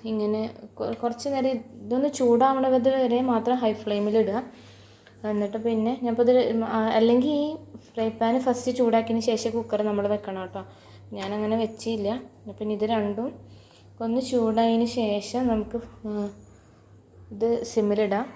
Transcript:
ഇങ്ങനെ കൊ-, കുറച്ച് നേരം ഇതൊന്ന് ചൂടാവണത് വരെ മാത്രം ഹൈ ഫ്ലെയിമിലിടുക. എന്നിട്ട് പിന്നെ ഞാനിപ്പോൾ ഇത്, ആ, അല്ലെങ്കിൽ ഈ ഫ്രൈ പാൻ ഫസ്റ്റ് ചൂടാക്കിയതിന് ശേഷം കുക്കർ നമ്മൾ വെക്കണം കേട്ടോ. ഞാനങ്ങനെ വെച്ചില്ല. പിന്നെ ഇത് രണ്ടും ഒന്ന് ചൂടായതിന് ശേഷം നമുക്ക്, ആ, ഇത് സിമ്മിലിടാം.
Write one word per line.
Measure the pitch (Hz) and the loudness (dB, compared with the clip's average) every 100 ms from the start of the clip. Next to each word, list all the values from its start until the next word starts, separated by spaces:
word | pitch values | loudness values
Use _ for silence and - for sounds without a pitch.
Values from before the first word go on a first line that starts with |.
| 220 | -4
ഇങ്ങനെ | 220 208 214 226 - 220 - | -2 0 -2 -4 -10 -20 -8
കൊ-, | - 226 | -6 -2
കുറച്ച് | 240 233 285 | -4 -4 -4
നേരം | 269 262 240 - - 202 | 0 0 -2 -8 -16 -4
ഇതൊന്ന് | 247 285 285 | 0 0 2
ചൂടാവണത് | 247 233 262 269 262 254 254 262 | 4 6 4 4 4 4 4 2
വരെ | 254 240 254 | 2 2 2
മാത്രം | 226 233 254 | 0 2 2
ഹൈ | 226 208 | 0 -2
ഫ്ലെയിമിലിടുക. | 214 208 208 220 196 214 254 - - - - - - - 214 | -2 -2 2 2 2 -2 -6 -18 -20 -20 -20 -20 -20 -10 -4
എന്നിട്ട് | 208 202 220 226 | -2 -2 -2 -2
പിന്നെ | 226 220 262 | 0 0 -2
ഞാനിപ്പോൾ | 247 233 240 | -2 2 6
ഇത്, | 254 - 226 226 220 | 6 4 0 0 0
ആ, | 220 220 | 2 4
അല്ലെങ്കിൽ | 226 240 277 294 | 6 6 4 0
ഈ | 302 311 - - - | -2 -6 -14 -20 -14
ഫ്രൈ | - 226 226 | -4 -4 0
പാൻ | 226 254 254 | 0 2 0
ഫസ്റ്റ് | 247 254 247 | 0 -2 0
ചൂടാക്കിയതിന് | 233 226 226 226 226 | 4 2 2 -2 0
ശേഷം | 220 233 233 | 0 -2 -4
കുക്കർ | 220 208 214 | -4 -2 0
നമ്മൾ | 202 202 | 0 0
വെക്കണം | 208 208 190 | -2 -4 -10
കേട്ടോ. | 185 196 190 - - - - 202 | -10 -12 -16 -20 -20 -20 -16 -10
ഞാനങ്ങനെ | 196 208 214 226 | -6 -4 -2 0
വെച്ചില്ല. | 220 220 226 226 202 247 - - 214 196 | -2 -4 -6 -2 -2 -4 -10 -18 -18 -8
പിന്നെ | 214 208 | -6 -2
ഇത് | 214 226 | 0 0
രണ്ടും | 208 208 254 - - - - - - - 226 | -2 -4 -6 -10 -20 -20 -20 -20 -20 -8 -2
ഒന്ന് | 240 254 | -2 0
ചൂടായതിന് | 247 220 220 226 226 233 240 | 0 2 2 4 2 0 0
ശേഷം | 214 208 - 240 254 | -2 -2 -4 -2 0
നമുക്ക്, | 220 208 240 - - 214 | 0 -2 -8 -10 -12 -8
ആ, | 208 202 - - - - _ _ - _ - - | -6 -6 -10 -20 -20 -20 _ _ -20 _ -20 -18
ഇത് | 202 226 233 233 | -4 -2 -2 -2
സിമ്മിലിടാം. | 226 208 202 208 202 262 | 0 0 2 2 0 -4